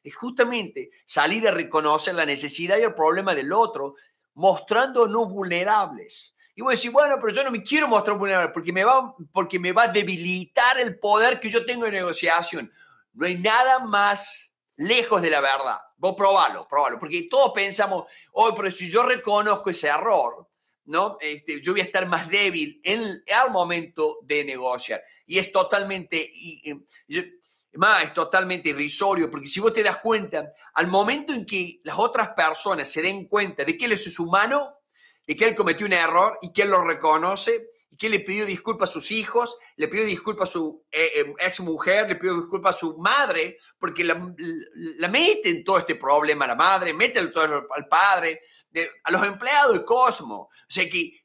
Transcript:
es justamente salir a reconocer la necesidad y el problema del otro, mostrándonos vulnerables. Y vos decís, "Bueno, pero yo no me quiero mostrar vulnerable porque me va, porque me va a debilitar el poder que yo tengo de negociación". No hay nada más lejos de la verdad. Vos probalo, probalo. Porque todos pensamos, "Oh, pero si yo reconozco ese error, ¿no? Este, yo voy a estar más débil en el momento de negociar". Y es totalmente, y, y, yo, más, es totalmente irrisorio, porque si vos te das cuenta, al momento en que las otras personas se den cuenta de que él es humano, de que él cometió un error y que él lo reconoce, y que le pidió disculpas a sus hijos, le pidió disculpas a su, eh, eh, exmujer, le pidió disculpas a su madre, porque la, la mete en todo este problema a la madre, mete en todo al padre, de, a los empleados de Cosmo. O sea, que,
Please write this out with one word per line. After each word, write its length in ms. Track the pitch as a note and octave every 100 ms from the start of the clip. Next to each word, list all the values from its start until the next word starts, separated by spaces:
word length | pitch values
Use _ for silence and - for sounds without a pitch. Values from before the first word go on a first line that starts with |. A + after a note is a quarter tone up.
es 120 | C#3+ -
justamente 760 | A#3+ B3 A#3+ A#3+ F#3+ G#3 - _ -
salir 420 | D3+ D3+ A3 A3
a 40 |
reconocer 640 | E3+ E3 D#3+ D3+ D3+ F#3+ F3
la 100 | D3+
necesidad 520 | C#3 C#3+ - F3 G3+
y 40 |
el 120 | A3+
problema 400 | - D#3 F3 G3
del 200 | D#3 C3+
otro, 420 | G3+ A3 C3+ C#3 - _ _ _
mostrándonos 960 | - F#3 E3+ - G#3+ C4 B3 A3+ A3 A3
vulnerables. 1000 | G3 F#3 E3+ F#3+ G#3+ F#3 A#2 - - - _ _ -
Y 60 |
vos 140 | B3+ B3
decís, 160 | A#3+
"Bueno, 240 | C4 D4 C4
pero 140 | A3
yo 100 | G3+
no 60 | C4+
me 140 | A#3
quiero 240 | - D4+ D4
mostrar 280 | G#3+ G#3 G3+
vulnerable 360 | G3 F#3 E3+
porque 180 | F3 E3+
me 120 | F#3
va, 320 | G#3 C4 B3 - D#3
porque 280 | F#3+ F3+ F3+
me 120 | F3+
va 140 | F#3 A#3
a 20 |
debilitar 920 | G#3 F3+ F3+ F3 F#3 F3+ - A#3+ C4
el 200 | A#3+ F#3+
poder 400 | G#3 G#3 A#3 B3+
que 100 | A3
yo 160 | A#3 A#3
tengo 200 | B3 A3+
de 60 |
negociación". 800 | G3 F3+ D#3+ E3+ E3+ E3+ E3 A2+ _ - _ _
No 120 | A2+ E3+
hay 140 | F3+
nada 400 | G3+ A3+ B3+ B3+
más 720 | A#3+ G3+ G3+ G3+ - - - _ _ -
lejos 480 | E3+ B3 A#3 G#3
de 80 | E3
la 100 | D3+
verdad. 380 | C#3 C#3 C3 G#2 - _
Vos 160 | F#3 F#3
probalo, 520 | G3 G3 D3+ F#2 -
probalo. 320 | C#3 C3+ A#2
Porque 280 | D3+ E3+ E3+
todos 240 | C4 B3 G#3
pensamos, 480 | G3 F#3+ G3 F#3 - - _
"Oh, 200 | - A3+
pero 160 | A3 G3
si 180 | F#3 F3+
yo 140 | G3+
reconozco 680 | B3 B3 A3 G#3 G#3 G3+ G3+
ese 160 | F3 D3
error, 600 | D3+ G#3 F#3 A#2+ - - _ _ _ -
¿no? 320 | D#3+ G#3 G3+
Este, 380 | D3+ D3 - D3
yo 120 | C3+
voy 100 | G3
a 40 | F#3
estar 220 | F#3+ F3+
más 220 | E3+ D#3+
débil 500 | G3 G3+ E3+ D3+ -
en 400 | F3 A3 A3 F3+ -
el 260 | G#3 B3+
momento 680 | F#3+ F3 F3 E3+ - D#3 -
de 240 | C3 D3 C#3+
negociar". 560 | C3 B2+ B2 - G2+ - _ -
Y 140 | F3+
es 120 | F#3+
totalmente, 640 | G3 F#3 G3+ G3 F#3+ D#3+ D#3+
y, 520 | D#3 - E3+ D#3 D3+
y, 160 | C#3+ _ _ -
yo, 140 | D#3+ F3+ - _ _ _ -
más, 260 | G3+ G3
es 100 | D#3
totalmente 560 | E3+ E3 F#3+ F#3 F3+ D3+
irrisorio, 600 | C#3 D3 - G3 F#3 D#3
porque 160 | D3 C#3
si 120 | F#3
vos 140 | A3
te 80 | A3
das 160 | G#3 F#3
cuenta, 560 | A3+ A3 F#3+ D#3+ D3 - - -
al 100 | F3
momento 480 | F#3+ A3 C#4+ D4
en 140 | B3+ F#3
que 340 | G3 F3 -
las 140 | - D#3
otras 320 | A#3 A#3+ G#3+
personas 640 | - D#3+ D#3+ G3+ F3 C3+
se 100 | D#3
den 260 | F3 G3 F3+
cuenta 360 | G#3 G3 F#3+ C#3
de 100 | E3+
que 100 | A#3
él 80 |
es 260 | G3+ - -
humano, 580 | E3+ F#3+ A3 C#4+ C#4 - _ _ _ _ -
de 120 | D3+
que 80 | A3+
él 100 | A3
cometió 300 | F3+ D#3+ G#3
un 80 |
error 440 | F3+ E3 E3+ G#3 G#3+
y 100 | F3
que 120 | -
él 60 | G3+
lo 140 | F#3
reconoce, 880 | E3+ D#3 D#3+ D#3 F3 F#3+ A#3 A#3 A3+ _ _
y 60 | -
que 140 | A3
le 100 | G3+
pidió 260 | - G3+ G#3
disculpas 440 | F3+ A3 F#3 F#3
a 40 |
sus 160 | D#3+ -
hijos, 460 | A3 G#3 A#3 A#3 - - -
le 100 | D3+
pidió 160 | G3
disculpas 460 | G#3+ F3+ G#3+ G#3 F3+
a 20 |
su, 340 | F3 D#3 D3+ _
eh, 200 | D#3 D#3+ D3
eh, 180 | C#3+ D3
exmujer, 680 | F3+ F#3 F3 D#3 - G3 G#3
le 80 | F3
pidió 180 | F#3 E3+
disculpas 400 | E3+ F#3+ F#3 F3
a 40 |
su 180 | E3 D#3
madre, 600 | F#3 C4+ C4 E3 D#3+ - _ _
porque 240 | F#3 E3
la, 300 | E3+ E3 F3+ E3 E3+ E3 - E3 E3 D#3
la 100 | F3
mete 420 | B3 F4 G#4+ F#3+
en 140 | E3+
todo 140 | F3+ F#3+
este 180 | E3+ D#3
problema 480 | C3+ D3 D3+ D3
a 60 | C3
la 60 | A#2+
madre, 380 | F3 F#3+ F3
mete 260 | D#3 A3+ A#3+
en 120 | E3+
todo 340 | E3 D#3 D3 C#3
al 140 | C#3 C#3+
padre, 540 | D#3+ G3 F#3 E3 D#3+ - _ _
de, 200 | D#3+ - -
a 80 | -
los 140 | - G3+
empleados 540 | G3 A#3+ C#4+ C#4 F#3+
de 60 | -
Cosmo. 500 | A#3+ B3+ - B2+ G#2
O 140 | - _ -
sea, 220 | F#3 F3+
que, 340 | F3+ E3 -